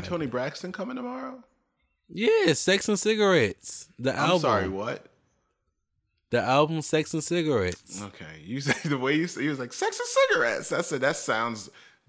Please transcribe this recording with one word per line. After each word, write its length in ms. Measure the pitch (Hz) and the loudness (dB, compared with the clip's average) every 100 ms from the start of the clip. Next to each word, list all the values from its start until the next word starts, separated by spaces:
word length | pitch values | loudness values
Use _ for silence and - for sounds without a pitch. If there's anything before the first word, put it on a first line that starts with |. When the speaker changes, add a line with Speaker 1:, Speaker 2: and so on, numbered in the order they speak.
Speaker 1:
kinda. 80 | 180 | -4
Speaker 2:
Toni 180 | 175 143 | -4 -2
Braxton 460 | 123 135 - 185 | -2 -4 -6 -10
coming 240 | 185 208 254 | -8 -8 -8
tomorrow? 480 | 247 254 262 254 - _ _ _ _ _ _ | -8 -10 -10 -14 -18 _ _ _ _ _ _
Speaker 1:
Yeah, 460 | 170 240 453 359 | -2 2 4 4
Sex 340 | 143 - 196 - | 2 2 2 2
and 100 | 202 | 0
Cigarettes. 920 | 214 220 202 175 107 - - - - - | 2 2 4 6 4 0 -12 -12 -14 -6
The 140 | 127 | -2
Speaker 2:
I'm 40 | - | 2
Speaker 1:
album. 200 | 143 180 | 2 4
Speaker 2:
sorry, 280 | 151 107 95 | 4 2 2
what? 380 | 95 110 - - _ _ _ _ _ _ _ _ _ _ _ _ | -2 -4 -6 -10 _ _ _ _ _ _ _ _ _ _ _ _
Speaker 1:
The 120 | 120 | 0
album 400 | 104 135 151 160 | 4 4 4 0
Sex 320 | - 156 151 | 0 0 0
and 80 | 160 | -4
Cigarettes. 800 | - 175 156 120 90 87 - 92 | -2 0 2 2 2 -2 -10 -12
Speaker 2:
Okay, 400 | 101 - - 110 | -12 -14 -16 -16
you 160 | 98 131 | -10 -6
<laughs> 0 | |
say 280 | 143 147 156 | -2 -2 -2
the 100 | 139 | 0
way 160 | 131 | 0
you 140 | 151 175 | 0 -2
say, 140 | - | -4
he 60 | 143 | -4
was 120 | 139 | -4
like, 120 | 123 | -6
"Sex 260 | - 427 440 | -4 -4 -4
and 80 | 480 | -2
Cigarettes." 600 | 539 539 - - 101 - | 2 4 4 2 0 -2
That's 200 | 156 175 | -2 -2
it. 100 | 135 | 0
That 140 | 135 151 | 0 0
sounds 540 | - 110 117 110 98 - - _ | 0 0 -2 -4 -12 -18 -20 _